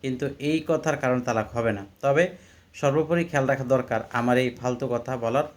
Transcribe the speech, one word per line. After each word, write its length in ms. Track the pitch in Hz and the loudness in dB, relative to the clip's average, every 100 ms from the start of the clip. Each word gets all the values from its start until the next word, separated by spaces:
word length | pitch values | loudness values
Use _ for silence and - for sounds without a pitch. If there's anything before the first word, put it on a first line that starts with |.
কিন্তু 220 | 135 127 139 139 | -4 -4 -6 -4
এই 180 | 143 160 156 | -2 -2 0
কথার 300 | 156 156 139 | 0 0 -2
কারণে 240 | 131 127 | 0 0
তালাক 260 | 123 113 107 | 0 0 0
হবে 180 | 120 113 | 0 0
না। 120 | 101 98 - | -2 -8 -4
তবে 220 | 139 143 180 - - - _ - | 2 2 2 -2 -20 -20 _ -2
সর্বোপরি 480 | 143 143 156 170 | 2 2 2 0
খেয়াল 220 | 170 147 135 | 0 0 2
রাখা 160 | 135 | 0
দরকার, 360 | 123 131 120 110 - | 2 0 2 -4 -2
আমার 260 | 120 120 123 | -2 2 2
এই 120 | 127 - | 2 -2
ফালতু 300 | 127 123 135 | -4 -4 -2
কথা 260 | 120 117 127 | -4 -4 -4
বলার 300 | 117 127 151 | 0 0 -2